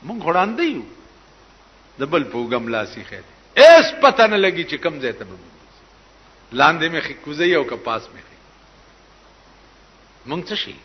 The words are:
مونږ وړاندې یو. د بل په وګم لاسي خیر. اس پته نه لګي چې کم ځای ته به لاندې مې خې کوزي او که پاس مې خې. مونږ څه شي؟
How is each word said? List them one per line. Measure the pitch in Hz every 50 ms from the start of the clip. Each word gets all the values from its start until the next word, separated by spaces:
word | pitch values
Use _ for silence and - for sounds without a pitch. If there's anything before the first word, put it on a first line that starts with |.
| -
مونږ | 151 226 233 185
وړاندې | 240 180 180 185 208 226 233
یو. | 339 330 277 156 110 - - - - - - - - - - - - - - - - - - - - - - -
د | 131
بل | 143 160 165 143
په | 113 110 120
وګم | 120 117 123 123 117 113
لاسي | 117 113 107 98 - - 95
خیر. | - - 95 90 - - - - - -
اس | - 262 320 330 320 - - - - -
پته | 277 254 254 226
نه | 220 214
لګي | 202 196 190 175 165 170
چې | - -
کم | 143 - 170 151 147
ځای | 131 123 110
ته | - 110
به | 95 92 90 87 - - - - - - - - - - - - - - - - - - - - - -
لاندې | 123 139 147 165 170 156 165
مې | 170 160
خې | - - 143 - -
کوزي | 147 147 151 175 175 180
او | 156 139
که | 117 120
پاس | 113 - 120 113 110 -
مې | - - - -
خې. | - - - - - - - - - - - - - - _ - - - - - - - - - - - - - - - - - - - - - - - - - 120
مونږ | 143 170 175 -
څه | 214
شي؟ | 190 - - - - -